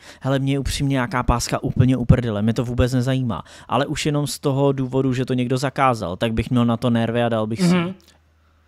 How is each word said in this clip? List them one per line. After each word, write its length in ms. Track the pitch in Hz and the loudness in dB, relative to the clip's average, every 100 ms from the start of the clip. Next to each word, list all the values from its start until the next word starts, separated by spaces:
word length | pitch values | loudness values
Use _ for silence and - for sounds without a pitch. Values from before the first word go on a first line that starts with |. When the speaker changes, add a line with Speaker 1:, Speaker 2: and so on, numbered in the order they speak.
| - - | -18 -8
Speaker 1:
Hele, 180 | 131 135 | -2 0
mě 200 | 135 139 | 0 -2
upřímně 340 | 131 - 139 | -2 -2 0
nějaká 300 | 135 120 127 | 0 -2 -2
páska 400 | 123 120 - 139 | 0 -2 -2 -4
úplně 340 | 135 - 127 127 | -2 2 4 4
uprdele, 440 | 117 - 120 101 | 4 4 4 0
mě 120 | 113 | 0
to 100 | 113 120 | 0 -2
vůbec 280 | 120 123 | 0 0
nezajímá. 500 | 127 123 131 123 87 - - - | 2 0 0 -2 -6 -10 -20 -4
Ale 180 | 120 143 | -2 -2
už 200 | 143 156 | -2 -2
jenom 220 | 147 139 | -2 -2
z 120 | - | -4
toho 320 | 147 135 139 | -2 2 2
důvodu, 420 | 135 127 131 135 | 0 -2 0 0
že 120 | 127 127 | 0 -2
to 80 | |
někdo 240 | 127 123 131 | -2 -2 -2
zakázal, 580 | 139 - 135 113 87 90 | -2 0 2 2 -4 -4
tak 180 | 117 | -2
bych 160 | 113 113 | -2 0
měl 160 | 127 120 | 2 2
na 120 | 113 | 2
to 120 | 127 | 0
nervy 340 | 117 113 117 | 0 0 0
a 60 | 120 | 0
dal 180 | 113 110 | 0 -2
bych 140 | 113 | 0
si. 140 | 175 180 | 2 2
Speaker 2:
Mhm. 180 | 175 190 _ _ _ _ _ _ | 0 -8 _ _ _ _ _ _